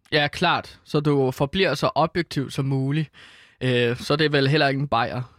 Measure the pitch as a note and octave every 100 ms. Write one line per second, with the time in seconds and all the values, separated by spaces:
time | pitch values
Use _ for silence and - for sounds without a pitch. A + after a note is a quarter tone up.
0 | _ D3+ D3 - F3 C#3 - - - D3+
1 | D3 C#3+ C3 - C#3+ F#3+ F3+ C3+ D3 -
2 | D#3+ F3+ D#3+ D3 B2 - C3+ C3+ C3+ D3+
3 | D3+ - - - - - B2+ B2 A#2+ B2
4 | - D3 D3+ D3 C3+ D#3 C#3 C3+ C#3+ A#2
5 | A#2 A#2+ B2